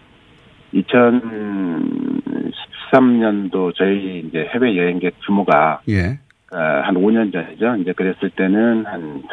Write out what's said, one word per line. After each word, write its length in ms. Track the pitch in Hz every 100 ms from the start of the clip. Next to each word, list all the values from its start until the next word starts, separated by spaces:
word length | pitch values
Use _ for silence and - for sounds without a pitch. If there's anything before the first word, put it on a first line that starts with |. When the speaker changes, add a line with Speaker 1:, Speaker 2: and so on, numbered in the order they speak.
| _ _ _ - - - - 98
Speaker 1:
이천십삼 2500 | - 127 120 123 117 107 104 98 90 80 50 50 50 50 50 50 50 - - - - 131 127 120
년도 540 | 110 104 92 95 90
저희 520 | 82 95 101 95 90 80
이제 220 | 80 73
해외 260 | 120 127 90
여행객 420 | 87 87 87 -
규모가 580 | - 101 85 76 78 73 -
Speaker 2:
예. 300 | 101 90 143 _ _ -
Speaker 1:
아, 300 | 90 78 71
한 160 | 76 90
오 140 | 101
년 200 | 113 107
전이죠. 440 | 87 80 - 113 113
이제 120 | 87
그랬을 380 | 90 95 90 95
때는 560 | - 92 104 117 113 107
한 340 | 87 78 71 -